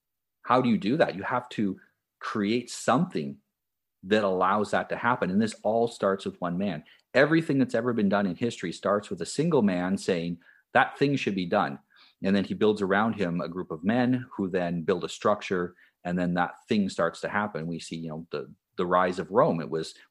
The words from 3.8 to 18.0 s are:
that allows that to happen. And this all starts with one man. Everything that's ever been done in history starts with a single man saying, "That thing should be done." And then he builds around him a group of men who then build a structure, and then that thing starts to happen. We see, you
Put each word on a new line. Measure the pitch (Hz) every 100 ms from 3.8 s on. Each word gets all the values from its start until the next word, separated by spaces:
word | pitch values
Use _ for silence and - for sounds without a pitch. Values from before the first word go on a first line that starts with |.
| _ _
that | 95 107
allows | 101 92 92 104 101
that | 95 90
to | 82
happen. | 113 123 90
And | 95
this | 110 -
all | 104 113 117
starts | - 98 95
with | 98 -
one | 87 87
man. | 101 76 - _ _
Everything | - 147 165 160 139
that's | 123
ever | 113 123
been | 117 101
done | 101 98
in |
history | 85 107 - 90
starts | 80 92 101 -
with | 90
a | 85
single | - 165 151
man | 101 90 90 98
saying, | - 87 85 87 _ _ _
"That | 120 139 -
thing | 143 139
should | -
be | 95 90
done." | 104 78 69 - _ - _
And | 95
then | 101
he | 92
builds | 95 107 104
around | 95 98 113
him | 101 90 85
a | 78
group | 90 87
of | 80
men | 90 120 123 127 123
who | - 98
then | 92 87 87
build | 80 90
a | 80
structure, | - 107 104 - 92 87 - _ _
and | 87 90
then | 87
that | 87 87 - _
thing | 110 95
starts | - 85 -
to | -
happen. | 101 104 80 82
We | 82
see, | -
you | 82